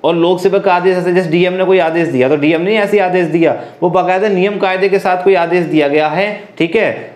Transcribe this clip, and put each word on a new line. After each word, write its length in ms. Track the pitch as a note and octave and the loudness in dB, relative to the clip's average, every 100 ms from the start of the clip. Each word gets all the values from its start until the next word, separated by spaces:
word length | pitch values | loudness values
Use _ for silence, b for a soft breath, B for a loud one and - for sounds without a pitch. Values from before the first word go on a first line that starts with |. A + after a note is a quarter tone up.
और 100 | - | 0
लोक 260 | E3+ E3+ F3+ | 0 0 0
सेवक 240 | F#3 G3 | 0 0
का 100 | G3 | 0
आदेश 220 | F3+ F#3 F3+ | 0 2 0
ऐसे, 160 | F3 | 0
जैसे 180 | F3+ E3+ | 0 0
डीएम 220 | E3+ F3+ | 0 0
ने 120 | F#3 | 0
कोई 140 | F#3 F#3+ | 2 2
आदेश 300 | E3 E3 D#3 | 2 0 -2
दिया, 200 | C3+ B2+ | 0 0
तो 80 | D3 | 2
डीएम 240 | D3 E3 | 2 0
ने 160 | F3+ A3 | 0 0
ऐसे 180 | G3+ G3+ | 0 0
ही 60 | |
आदेश 240 | F3+ F#3 E3 | 0 0 0
दिया, 300 | E3 E3 C#3 B B | 2 0 0 B B
वो 80 | F3 | 0
बाकायदा 380 | F3+ F3 F#3 G#3+ | 0 0 0 0
नियम 300 | F#3+ F#3+ G#3 | 0 0 0
कायदे 300 | F#3+ F#3 F#3+ | -2 0 0
के 100 | F#3+ | 0
साथ 260 | F#3 F3+ | 0 0
कोई 100 | G3 | 2
आदेश 320 | F#3 E3+ F3+ D#3+ | 2 2 0 0
दिया 220 | D#3 C#3+ | 0 2
गया 200 | D3 D3+ | 0 0
है, 360 | D#3 G#3 G3+ - - | -2 -4 -6 -14 -6
ठीक 180 | E3 A3 | -2 0
है 340 | F3 A2 - | -2 -4 -12